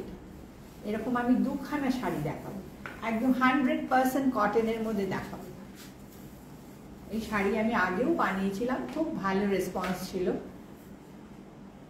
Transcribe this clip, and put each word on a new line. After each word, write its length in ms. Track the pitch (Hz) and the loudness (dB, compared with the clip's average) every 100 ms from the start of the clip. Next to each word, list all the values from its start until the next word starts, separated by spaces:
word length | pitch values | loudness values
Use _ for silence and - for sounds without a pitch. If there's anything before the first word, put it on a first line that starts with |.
এটা। 120 | - - - - - - - - 214 | -6 -10 -14 -16 -16 -16 -18 -10 -4
এরকম 260 | 220 254 240 | -2 0 2
আমি 200 | 240 226 | 4 4
দুখানা 560 | 262 294 - 294 269 | 4 0 -2 -2 0
শাড়ি 280 | - 185 151 | 0 0 -2
দেখাবো, 360 | 151 - - - - - - - | -2 -4 -8 -10 -10 -12 -12 -6
একদম 300 | 226 226 262 | -2 2 4
হান্ড্রেড 560 | 254 254 262 262 311 - | 6 6 6 4 2 4
পার্সেন্ট 440 | 262 262 285 269 220 | 4 6 4 4 4
কটনের 460 | 208 226 220 226 | 4 4 4 2
মধ্যে 220 | 220 202 190 | 0 0 0
দেখাবো। 420 | 147 - - - - - - - - - - - - - - - - - - - | -2 -4 -8 -10 -12 -14 -14 -16 -16 -16 -16 -16 -16 -16 -16 -16 -16 -16 -14 -6
এই 100 | 214 214 | -4 0
শাড়ি 300 | 208 196 226 | 2 4 4
আমি 140 | 226 | 4
আগেও 400 | 214 185 185 269 | 4 4 4 4
বানিয়েছিলাম, 760 | 339 196 190 196 - 247 254 - | 4 4 2 0 2 0 0 -2
খুব 220 | 311 320 190 | -2 0 0
ভালো 320 | 196 190 202 | 2 2 4
response 640 | 190 185 196 180 185 - | 2 2 0 -2 -2 -4
ছিল। 200 | 185 180 - - - - - - - - - - - - - - - - | -2 0 0 -4 -12 -16 -16 -16 -18 -18 -18 -18 -18 -18 -18 -18 -18 -18